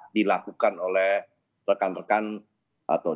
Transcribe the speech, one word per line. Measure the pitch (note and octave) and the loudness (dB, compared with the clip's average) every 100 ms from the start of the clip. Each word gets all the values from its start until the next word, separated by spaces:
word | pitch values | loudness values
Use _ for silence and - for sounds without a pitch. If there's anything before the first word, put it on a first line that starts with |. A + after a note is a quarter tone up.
| - G#2+ | -6 0
dilakukan | G2 F#2+ - - A2 F2+ | 2 0 -2 -2 -2 0
oleh | F#2 F#2+ F#2+ G2 - _ _ _ - | -2 2 2 0 -2 _ _ _ -2
rekan-rekan | G2 G2 F2+ - G#2 G#2+ G#2+ - _ _ _ - | 0 0 -4 -2 0 -2 -8 -14 _ _ _ -4
atau | D#2+ E2+ | -2 -2